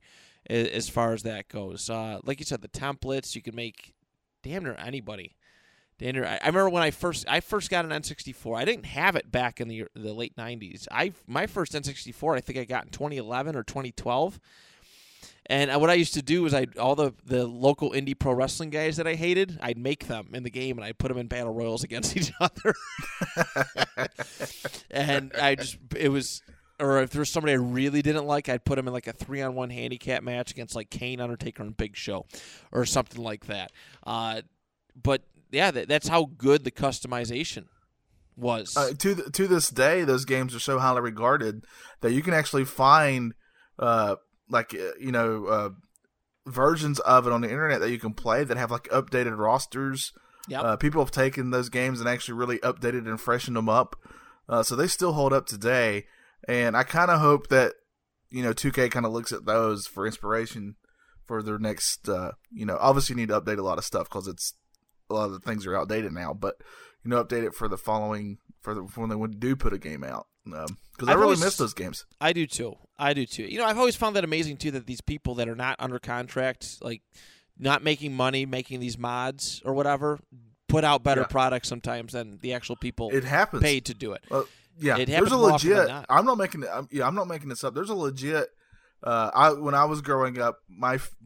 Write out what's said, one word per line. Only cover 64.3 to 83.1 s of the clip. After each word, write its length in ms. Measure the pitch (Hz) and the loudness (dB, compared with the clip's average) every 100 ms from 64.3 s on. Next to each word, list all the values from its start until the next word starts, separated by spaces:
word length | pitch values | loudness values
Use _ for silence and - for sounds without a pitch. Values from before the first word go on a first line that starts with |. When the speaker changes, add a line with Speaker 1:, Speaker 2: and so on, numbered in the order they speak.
| 85 - - _ _ _ _ - | -8 -10 -10 _ _ _ _ -4
Speaker 2:
a 40 | |
lot 120 | 107 101 | -2 -2
of 60 | |
the 80 | 95 | -4
things 260 | - 107 92 | -6 -6 -2
are 100 | 95 | -2
outdated 360 | 95 107 101 | 0 -2 -2
now, 200 | 85 82 | -6 -8
but, 220 | 95 98 - - - - _ | -4 -6 -6 -16 -20 -20 _
you 60 | 113 | 0
know, 120 | 120 | 0
update 200 | - 120 | 2 0
it 100 | 113 | -2
for 140 | - 110 | -2 -4
the 80 | 95 | -2
following, 640 | 110 107 107 104 104 98 _ - | -2 -2 -2 -4 -6 -12 _ -14
for 100 | 107 | -8
the, 120 | 107 95 | -8 -8
for 140 | 117 | -6
when 80 | 113 | -4
they 60 | 107 | -2
would, 220 | 110 107 | -4 -2
do 160 | 123 | -2
put 200 | 135 110 | 2 2
a 40 | 98 | 0
game 240 | 76 76 | -8 -10
out. 260 | 65 55 - _ - | -8 -10 -12 _ -14
Um, 320 | 78 78 - - - | -10 -10 -10 -18 -4
'cause 120 | 123 | 4
I 40 | |
Speaker 1:
I've 60 | 170 | 6
Speaker 2:
really 60 | |
Speaker 1:
always 160 | 208 175 | 6 6
Speaker 2:
miss 160 | 190 - | 2 0
those 160 | 113 | -2
games. 320 | - 90 - - - | -2 -10 -10 -18 -2
Speaker 1:
I 100 | 160 | 0
do 140 | 170 151 | 0 -2
too. 300 | - 117 - _ - | -4 -8 -10 _ -2
I 140 | 143 | 0
do 140 | 143 120 | 0 -2
too. 160 | - | -6
You 140 | 107 214 | -8 0
know, 80 | 226 | 0
I've 120 | 220 | 4
always 180 | 247 - | 2 4
found 200 | 220 202 | 0 2
that 80 | |
amazing 320 | 165 160 156 139 | 0 0 -2 -4
too, 140 | 151 | -4
that 160 | 135 117 | -4 -8
these 160 | 120 | -8
people 320 | - 151 127 | -6 -4 -4
that 140 | 120 117 | -4 -4
are 80 | 117 | -2
not 200 | 131 - | -4 -2
under 200 | 127 123 | -4 -6
contract, 800 | - 123 120 131 131 123 - - | -6 -6 -4 -2 -2 -2 -12 -10
like, 220 | 120 113 _ _ - - _ - | -10 -10 _ _ -20 -20 _ -6
not 240 | 135 143 | 0 2
making 320 | 156 143 147 | 2 0 -2
money, 320 | 131 127 135 135 | 0 0 2 -2
making 340 | 131 127 127 | -4 -6 -8
these 160 | 123 113 | -6 -6
mods 640 | 120 123 127 135 - - | -6 -4 -4 -6 -8 -6
or 100 | 131 | -2
whatever, 460 | 135 143 139 151 147 - 123 113 _ - | 0 2 2 0 -4 -10 -20 -20 _ 2
put 160 | 156 | 4
out 180 | 151 139 | 6 4
better 200 | 135 135 | 4 2
Speaker 2:
Yeah. 40 | 120 | 2
Speaker 1:
products 420 | 135 131 127 - | 2 2 2 -4
sometimes 440 | 120 120 117 113 | -8 -6 -6 -6
than 260 | 123 110 98 | -8 -8 -10
the 140 | 123 | -6
actual 240 | 123 - 123 | -6 -6 -6
people 320 | 123 - 110 | -6 -6 0